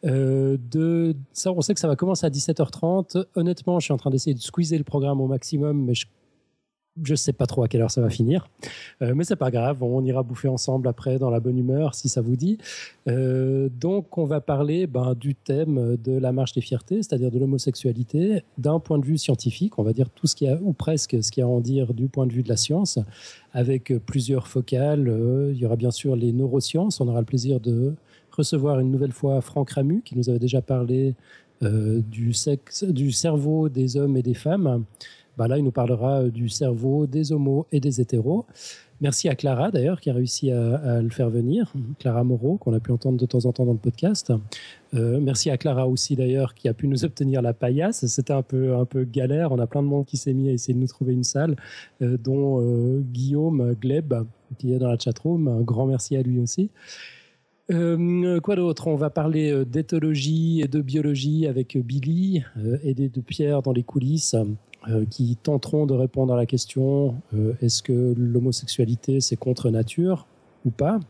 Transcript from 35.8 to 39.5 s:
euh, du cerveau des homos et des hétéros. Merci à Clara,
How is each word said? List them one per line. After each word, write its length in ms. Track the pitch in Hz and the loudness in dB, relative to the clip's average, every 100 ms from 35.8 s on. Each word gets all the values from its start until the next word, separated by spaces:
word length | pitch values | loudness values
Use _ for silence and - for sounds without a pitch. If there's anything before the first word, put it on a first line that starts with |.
| 120 123 127 139 | 0 0 2 2
euh, 60 | 127 | 0
du 200 | 113 117 | 0 -4
cerveau 580 | - 139 117 127 143 147 | -2 -2 0 0 2 0
des 240 | 143 151 | 0 0
homos 340 | 151 139 135 160 | 0 2 0 0
et 80 | 147 | 0
des 220 | 139 120 | 0 0
hétéros. 440 | 120 120 113 190 - - - - - - | 0 2 2 -2 -4 -16 -18 -20 -20 -4
Merci 300 | 143 131 170 | -2 0 0
à 60 | 131 | 0
Clara, 360 | 143 | 0